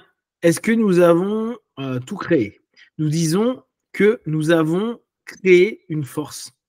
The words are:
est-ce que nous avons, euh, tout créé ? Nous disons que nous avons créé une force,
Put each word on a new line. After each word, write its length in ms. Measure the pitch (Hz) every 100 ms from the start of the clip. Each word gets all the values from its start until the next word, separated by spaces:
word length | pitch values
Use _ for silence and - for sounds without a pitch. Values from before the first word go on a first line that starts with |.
| _ _ _ _
est-ce 180 | 170 160
que 120 | 220
nous 280 | 226 214 175
avons, 580 | 175 170 196 220 220 233 _ -
euh, 200 | 135 127
tout 180 | 127 196
créé ? 420 | - 160 101 - _ _ _ -
Nous 120 | 156
disons 540 | 160 165 180 233 254 _ _ _
que 300 | - 202 240 -
nous 260 | 156 151
avons 480 | 170 160 175 226 233 _ _ -
créé 600 | - 190 180 196 - -
une 140 | 156
force, 500 | 135 - 143 - - _